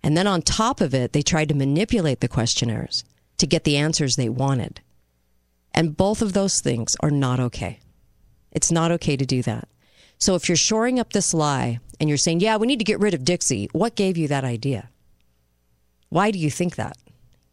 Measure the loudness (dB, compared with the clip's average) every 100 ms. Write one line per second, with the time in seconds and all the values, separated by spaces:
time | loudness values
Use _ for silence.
0 | 2 2 2 2 0 0 0 2 0 0
1 | 0 0 0 0 0 0 0 0 0 0
2 | 0 0 -2 -2 -2 -2 -2 -4 -6 -8
3 | -10 _ _ _ 2 2 2 0 0 0
4 | -2 -2 -2 0 0 0 -4 -10 _ _
5 | _ _ _ _ _ _ _ -2 -2 2
6 | 0 2 0 0 0 0 -2 -4 -4 -2
7 | 0 0 0 0 -2 -4 -10 -10 _ _
8 | _ _ _ _ _ -4 0 2 2 0
9 | 0 -2 0 -2 -2 -6 -8 _ _ _
10 | -20 _ 0 2 2 0 2 2 2 0
11 | 0 0 0 2 2 2 -2 -4 -8 -2
12 | 0 2 2 2 2 2 0 0 0 2
13 | 2 0 0 -2 0 -2 -2 -2 -2 0
14 | 0 0 0 0 -2 -4 -2 -4 -6 _
15 | _ _ _ _ _ _ _ _ _ _
16 | _ 0 2 2 -2 0 -4 -2 -8 -10
17 | _ _ -20 _ _